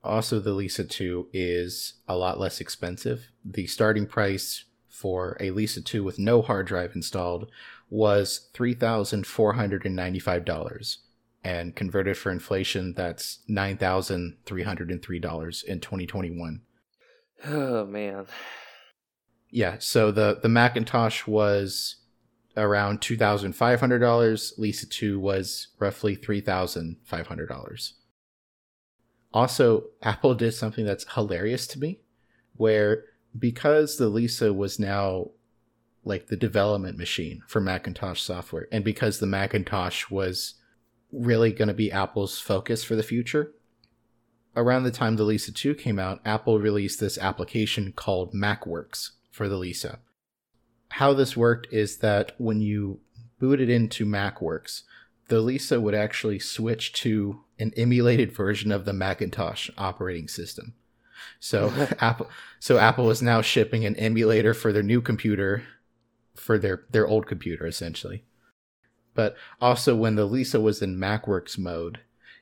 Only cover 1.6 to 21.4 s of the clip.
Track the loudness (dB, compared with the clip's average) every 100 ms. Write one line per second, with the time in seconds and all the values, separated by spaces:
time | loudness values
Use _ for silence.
1.6 | -2 -8 -10 -12 -6 -2 -2 -2 -4 -6
2.6 | -12 -10 -8 -8 -6 -6 -10 _ -12 -8
3.6 | -6 0 2 2 0 0 0 -2 -6 -10
4.6 | -12 _ _ -10 -6 -4 -4 -6 -4 -2
5.6 | -2 -4 -6 -4 -4 -2 4 4 4 -2
6.6 | -2 -4 -4 -6 -6 -4 -4 -4 -8 -18
7.6 | -20 -20 -8 2 4 4 2 -4 _ -4
8.6 | -2 0 0 0 0 -4 -4 2 2 4
9.6 | 0 -2 -2 -4 -2 -4 -2 -2 -2 -4
10.6 | -6 -10 -10 -12 _ _ _ _ -8 -6
11.6 | -6 -6 -4 0 0 -2 -4 -6 -2 -2
12.6 | 0 -2 -4 -4 -6 -6 -10 -12 -4 -2
13.6 | -2 0 0 0 0 -4 -4 -10 -10 -6
14.6 | -6 -6 -6 -8 -8 -8 -6 -6 -8 -10
15.6 | -8 -10 -8 -8 -6 -6 -6 -6 -8 -10
16.6 | _ _ _ _ _ _ _ _ -6 -4
17.6 | -2 -2 -4 -6 -6 -8 -12 -14 -16 -18
18.6 | -20 -20 -20 _ _ _ _ _ _ -2
19.6 | -2 -2 0 4 4 4 2 2 2 4
20.6 | 4 2 0 2 2 0 -2 2